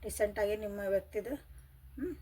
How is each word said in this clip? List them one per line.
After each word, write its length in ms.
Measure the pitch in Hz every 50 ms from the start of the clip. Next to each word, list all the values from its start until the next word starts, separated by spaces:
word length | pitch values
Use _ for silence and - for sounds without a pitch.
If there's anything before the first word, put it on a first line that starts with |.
| -
ರೀಸೆಂಟಾಗಿ 540 | 214 - - 220 208 202 214 208 202 208
ನಿಮ್ಮ 240 | 214 214 208 202 202 202 196
ವ್ಯಕ್ತಿದು. 460 | 196 196 196 - - 220 196 226 269 285 - - - - - - - - - - -
ಹ್ಮ್. 220 | - 254 359 320 -